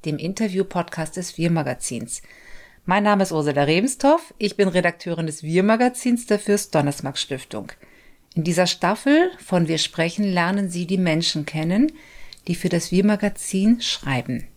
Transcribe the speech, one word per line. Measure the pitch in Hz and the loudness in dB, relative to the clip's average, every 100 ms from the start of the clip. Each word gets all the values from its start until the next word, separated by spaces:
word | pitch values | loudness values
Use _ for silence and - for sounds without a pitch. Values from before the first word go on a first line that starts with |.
dem | 160 147 | -6 -6
Interview-Podcast | 165 - 220 185 196 180 170 - 156 - | -6 -4 -2 0 -2 -2 -6 -6 -8 -8
des | 175 - | -10 -2
Wir-Magazins. | 170 165 139 127 - 120 - - - - - - - _ | 0 0 0 -6 -6 -8 -10 -12 -14 -20 -18 -18 -18 _
Mein | - 190 | 0 2
Name | 208 202 | 4 4
ist | 190 | 2
Ursula | 160 147 143 | 0 0 2
Rebenstorff, | 143 165 247 - 277 330 - - | 2 2 2 2 4 4 0 -4
ich | 208 190 | -4 2
bin | 196 | 2
Redakteurin | 180 175 170 - 170 165 | 4 0 -2 -8 -4 -4
des | 151 | -6
Wir-Magazins | 151 170 202 226 247 247 247 240 - | 0 2 4 4 2 2 0 0 2
der | 208 | 0
Fürst-Donnersmarck-Stiftung. | 214 202 - 160 143 - 139 139 - 131 - 107 - - - - - - _ - | 2 0 2 0 0 -2 -6 -6 -6 -8 -8 -10 -10 -18 -20 -20 -20 -20 _ -4
In | |
dieser | 160 170 175 | 0 2 2
Staffel | - 175 214 277 294 359 - | 2 0 0 4 4 4 -2
von | - 185 160 | -2 0 2
Wir | 160 | 0
sprechen | - - 165 170 | -2 -2 -2 0
lernen | 202 180 170 196 196 | 0 2 0 0 -2
Sie | 175 175 | -4 -2
die | 185 | 0
Menschen | 180 160 170 156 | 2 2 0 -2
kennen, | 147 160 160 190 302 - - - - - - | -4 -4 0 2 2 0 -20 -18 -18 -14 -6
die | |
für | 170 180 | -4 0
das | 175 - | -2 0
Wir-Magazin | 180 202 208 208 - - 190 202 233 | 2 2 2 -2 -4 -6 0 2 2
schreiben. | - - - 131 120 120 - | 0 -6 -4 -4 -4 -6 -8